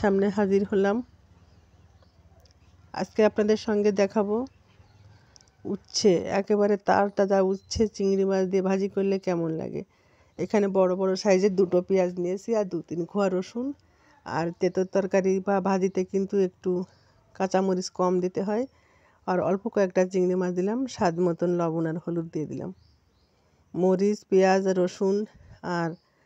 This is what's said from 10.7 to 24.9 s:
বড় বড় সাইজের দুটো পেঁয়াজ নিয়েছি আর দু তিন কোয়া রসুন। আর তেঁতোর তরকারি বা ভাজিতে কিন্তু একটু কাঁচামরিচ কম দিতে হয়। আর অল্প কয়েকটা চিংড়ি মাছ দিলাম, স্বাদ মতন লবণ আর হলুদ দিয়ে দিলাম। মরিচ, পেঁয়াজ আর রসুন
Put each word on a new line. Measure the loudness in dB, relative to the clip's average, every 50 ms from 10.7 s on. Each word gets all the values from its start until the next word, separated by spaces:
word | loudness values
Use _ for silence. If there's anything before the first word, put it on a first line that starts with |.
| 2 2
বড় | 2 2 2
বড় | 0 0 -2 -2
সাইজের | 0 2 2 4 4 4 2 2
দুটো | 2 2 2 2 0
পেঁয়াজ | 0 2 2 2 2 0 -2 -4 -4
নিয়েছি | -4 -4 -6 -4 -4 -2
আর | -2 -2
দু | -2 -4 -8 -8
তিন | -6 -6 -8 -6
কোয়া | -4 -2 0 0 0
রসুন। | 0 -2 -4 -4 -6 -8 -6 -6 -8 _ _ _ _ _ _ _ _ _ -12
আর | -6 -4 -4 -4 -4 -4 -2
তেঁতোর | -2 -2 0 0 -2 0 0
তরকারি | -2 -2 0 0 0 2 2 0 0 0
বা | 0 0 0
ভাজিতে | 0 0 0 0 0 0 -2 -2 -4
কিন্তু | -2 -2 -4 -2 -2 0 0 0 0
একটু | -2 _ -4 -2 -2 -2 -4 -6 _ _ _ _ _ _ _ _ _
কাঁচামরিচ | -6 -4 0 0 0 2 2 0 -2 -4 -6 -4 -2
কম | 0 0 2 0
দিতে | 0 -2 -2 -4 -4
হয়। | -2 -2 -2 -4 -6 _ _ _ _ _ _ _ _ _ _ -6 -2
আর | -2 0 0 0
অল্প | -2 -2 -4 -4 0
কয়েকটা | 0 0 0 2 0 0 0
চিংড়ি | 0 0 0 2 0
মাছ | 0 -2 -2 -2
দিলাম, | -2 -2 -2 -2 -2 -4 -6
স্বাদ | -4 -2 0 0 0 2
মতন | 0 0 0 0 0 0 0 0
লবণ | 0 -2 -2 -2 -2 -4
আর | -4 -6
হলুদ | -6 -6 -6 -6 -6 -6
দিয়ে | -6 -8 -8 -8
দিলাম। | -8 -10 -10 -12 -14 _ _ _ _ _ _ _ _ _ _ _ _ _ _ _ _ _ _ _ -4
মরিচ, | 0 2 2 2 2 2 0 0 -2 -4 0
পেঁয়াজ | 2 4 4 6 4 2 2 0
আর | 0 0
রসুন | 0 -2